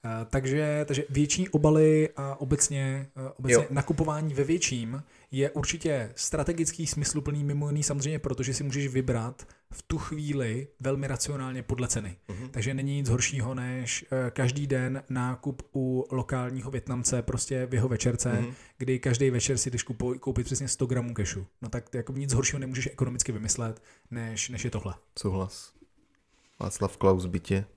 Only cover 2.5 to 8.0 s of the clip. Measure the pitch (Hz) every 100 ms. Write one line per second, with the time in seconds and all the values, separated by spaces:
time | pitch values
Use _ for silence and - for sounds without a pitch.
2.5 | 143 - 139 135 135 135 - 131 - 127
3.5 | 120 - 139 - 156 156 151 156 135 143
4.5 | 170 - 127 113 135 - - _ 135 139
5.5 | 156 135 170 160 139 110 - - 151 151
6.5 | 170 156 - 156 - 143 151 143 147 143
7.5 | 143 147 147 147 143